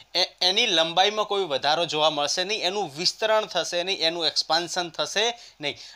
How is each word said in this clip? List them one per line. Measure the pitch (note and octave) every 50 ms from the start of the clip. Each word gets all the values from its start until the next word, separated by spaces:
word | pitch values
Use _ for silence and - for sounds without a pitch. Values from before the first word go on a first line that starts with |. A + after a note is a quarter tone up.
| - _ -
એ-, | E3+ F#3 - - -
એની | F3+ F3+ F#3+ A3 A#3+
લંબાઈમાં | A3+ F3+ D#3+ D#3+ E3 E3+ F3+ F#3+ G#3 G#3+ G#3+ G#3
કોઈ | - G3+ G3 F#3+
વધારો | D#3 C#3 B2+ - C#3+ D#3 E3+ F3
જોવા | D3 D3+ D3+ D3+ D#3
મળશે | D3+ C#3+ D3 C#3+ - F#3 F3+
નહીં, | G3 A3 G3+
એનું | C#3 F3+ G3 G#3 G3 D3+ C3
વિસ્તરણ | D3+ F3+ - - - A3+ G#3+ A3 G#3+ G#3+
થશે | F3+ - F3 D#3 - F3 F3
નહીં, | E3+ F#3+ G3 -
એનું | D#3+ E3 E3+ F3 E3
એક્સપાન્શન | D3 - - - - D#3 E3+ F3 D#3+ - F#3 F3 E3+
થશે | - - D3+ - - G3 A3 A#3+ A#3 - - - - -
નહીં. | D3+ C#3+ B2 - - - -